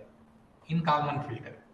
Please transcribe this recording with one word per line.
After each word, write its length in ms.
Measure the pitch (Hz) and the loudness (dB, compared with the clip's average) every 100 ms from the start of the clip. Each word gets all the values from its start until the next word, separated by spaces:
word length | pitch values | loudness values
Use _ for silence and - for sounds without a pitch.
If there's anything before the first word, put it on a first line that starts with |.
| - - - - - - - | -20 -20 -20 -20 -20 -16 -2
in 140 | 170 | 0
Kalman 420 | 151 147 143 135 - | 4 4 2 -2 -4
filter. 280 | 117 - - - | -8 -10 -16 -20